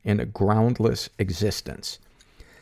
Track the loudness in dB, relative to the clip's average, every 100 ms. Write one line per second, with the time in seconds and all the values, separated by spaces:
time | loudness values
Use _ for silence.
0 | -2 0 -2 0 2 4 4 4 2 0
1 | -4 -4 -4 0 -2 -2 -8 -12 -12 -14
2 | _ _ _ -20 -20 -20